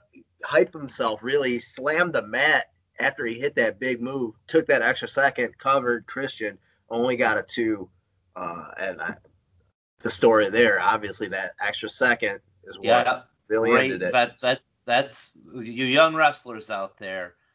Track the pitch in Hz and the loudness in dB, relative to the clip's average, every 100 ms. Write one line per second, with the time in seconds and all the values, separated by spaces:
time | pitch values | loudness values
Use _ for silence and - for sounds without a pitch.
0 | - - _ _ - 151 180 156 135 - | -12 -20 _ _ 0 2 2 -2 -12 -4
1 | 120 107 113 143 131 120 - - 135 156 | -2 -2 -2 0 0 -2 -6 -6 -2 0
2 | 175 131 107 123 151 139 - _ _ - | 0 -2 -2 0 2 2 0 _ _ -4
3 | 135 - 120 113 143 135 117 95 127 120 | -4 -4 -6 -4 -4 0 0 0 -4 -4
4 | 123 139 120 - - 160 151 135 117 131 | -4 -4 -6 -8 0 0 4 2 2 0
5 | 120 - 139 131 117 - 135 139 123 120 | -4 2 2 2 -4 -2 0 2 2 -2
6 | - 131 135 - 107 98 _ _ _ 117 | -4 -8 -8 -6 -8 -8 _ _ _ -2
7 | 123 123 117 104 - - 113 104 90 _ | 0 2 2 0 -2 -2 0 -2 -6 _
8 | _ _ _ 92 90 85 78 - 95 82 | _ _ _ -10 -10 -10 -12 -8 -8 -6
9 | 85 - _ _ _ _ _ _ _ _ | -8 -10 _ _ _ _ _ _ _ _
10 | 113 - 120 110 101 110 117 98 92 110 | -6 2 6 6 4 4 4 4 2 0
11 | 104 92 104 95 92 - 104 - 110 - | -2 -8 -6 -6 -8 -6 -6 -6 -8 0
12 | 127 117 107 101 _ _ - 98 117 120 | 2 2 -2 -6 _ _ -20 -6 4 4
13 | 120 - - _ _ 110 113 131 131 92 | 4 -2 -8 _ _ 0 4 4 2 -2
14 | 90 123 120 - 123 135 _ _ - 120 | 0 0 0 0 -2 -2 _ _ 0 0
15 | 139 - - - - 123 110 117 131 139 | 0 -8 -18 -20 -18 -12 -10 -4 0 4
16 | 160 160 151 - 123 110 107 101 98 - | 4 4 2 2 -8 -14 -10 -8 -8 -10
17 | 98 95 90 - _ | -10 -10 -10 -14 _